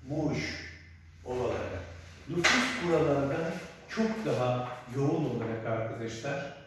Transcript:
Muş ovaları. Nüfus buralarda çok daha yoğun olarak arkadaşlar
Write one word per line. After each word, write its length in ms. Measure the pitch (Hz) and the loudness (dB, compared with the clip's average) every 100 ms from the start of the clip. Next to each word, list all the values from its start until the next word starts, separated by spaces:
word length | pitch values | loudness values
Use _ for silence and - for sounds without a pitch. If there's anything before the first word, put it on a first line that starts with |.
| 127 | -4
Muş 640 | 147 151 - - - - - - - - - | -2 0 0 -4 -6 -10 -16 -20 -20 -20 -18
ovaları. 560 | 123 123 123 - - - - - - - - | -6 -2 0 -2 -4 -6 -10 -14 -16 -18 -4
Nüfus 600 | 170 170 247 - - 175 | 2 6 6 2 0 4
buralarda 640 | 156 147 139 139 165 165 - - - - | 4 6 4 4 2 0 -4 -10 -16 -8
çok 380 | 226 220 - 147 | 0 0 0 0
daha 520 | 120 123 123 - - - 131 | 2 2 2 -2 -8 -6 0
yoğun 280 | 143 165 | 2 4
olarak 420 | 139 117 110 110 117 | 0 0 -2 -4 -2
arkadaşlar 880 | 113 110 113 113 110 139 - - - | -2 -2 -4 -6 -6 -4 -4 -6 -12